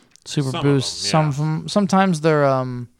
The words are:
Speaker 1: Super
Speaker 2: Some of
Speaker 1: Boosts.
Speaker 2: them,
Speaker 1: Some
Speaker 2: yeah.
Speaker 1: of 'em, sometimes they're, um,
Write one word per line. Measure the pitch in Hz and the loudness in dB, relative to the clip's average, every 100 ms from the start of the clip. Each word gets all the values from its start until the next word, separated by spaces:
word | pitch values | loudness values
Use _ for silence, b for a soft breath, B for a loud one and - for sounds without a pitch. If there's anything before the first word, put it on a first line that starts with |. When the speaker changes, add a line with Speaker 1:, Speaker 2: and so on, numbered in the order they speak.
| b b | b b
Speaker 1:
Super | - - 135 | -8 -4 -4
Speaker 2:
Some | 147 | 0
of | |
Speaker 1:
Boosts. | 143 139 127 - | 2 2 0 -6
Speaker 2:
them, | - | -2
Speaker 1:
Some | 160 156 | 0 0
Speaker 2:
yeah. | |
Speaker 1:
of | 139 156 160 | 0 -2 -4
'em, | 160 | -2
sometimes | - 196 190 190 160 | -2 2 2 2 2
they're, | 160 151 | 2 2
um, | 143 135 127 123 120 _ | 2 2 -2 -6 -12 _